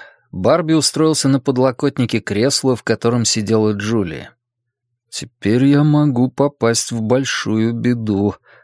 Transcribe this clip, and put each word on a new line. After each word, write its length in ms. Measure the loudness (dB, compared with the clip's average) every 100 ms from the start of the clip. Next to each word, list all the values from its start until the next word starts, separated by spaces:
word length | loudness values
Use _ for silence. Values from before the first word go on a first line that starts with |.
| -20 _ -14
Барби 400 | -2 0 2 2
устроился 560 | 0 0 0 0 2 0
на 120 | 0
подлокотнике 800 | 0 0 0 0 -4 -2 -2 -2
кресла, 540 | -2 -2 0 0 -2
в 80 | -2
котором 440 | -2 -2 0 0 -2
сидела 460 | -2 0 2 2
Джулия. 600 | -2 -2 -2 -2 -8 -14 _ _ _ _ _ _ _ _
"Теперь 560 | -14 -14 _ 0 2 4
я 180 | 4
могу 460 | 4 2 2 2 0
попасть 600 | 0 -2 0 0 0 -4
в 120 | -4
большую 720 | 0 0 0 -6 -2 0 0
беду", 600 | 0 -2 -2 0 0 0 -4 _ -20